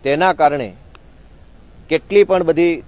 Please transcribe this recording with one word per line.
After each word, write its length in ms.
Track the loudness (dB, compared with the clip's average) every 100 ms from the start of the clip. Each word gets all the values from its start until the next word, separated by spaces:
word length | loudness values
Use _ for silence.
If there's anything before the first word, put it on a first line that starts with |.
તેના 300 | -4 -2 -2
કારણે 440 | 2 0 0 -10 -14 -20 -20 -20 -20 -20 -20 -20 -20 -20 -20 -6
કેટલી 360 | -6 0 2
પણ 180 | 2 0
બધી 400 | 0 0 0 -2